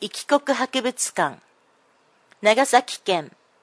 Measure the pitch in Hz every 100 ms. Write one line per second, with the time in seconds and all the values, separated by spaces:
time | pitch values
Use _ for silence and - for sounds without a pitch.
0 | 208 - - 285 - 240 254 262 247 247
1 | - - 151 - _ _ _ _ _ _
2 | _ _ _ _ 208 220 277 254 254 -
3 | - 175 147 - _ _